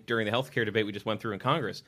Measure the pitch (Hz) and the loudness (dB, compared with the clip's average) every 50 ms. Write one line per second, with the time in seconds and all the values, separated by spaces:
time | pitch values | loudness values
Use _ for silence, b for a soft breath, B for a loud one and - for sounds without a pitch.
0 | - - 117 113 110 104 107 123 135 - - 127 113 107 101 113 107 101 101 101 | -2 -2 0 0 2 2 2 0 0 0 0 0 0 2 2 2 0 0 -2 -6
1 | - 113 107 110 - 113 104 95 - 127 147 165 127 98 - - - | -2 -2 -4 -2 -2 -4 -4 -2 0 2 2 2 0 -2 -6 -8 -12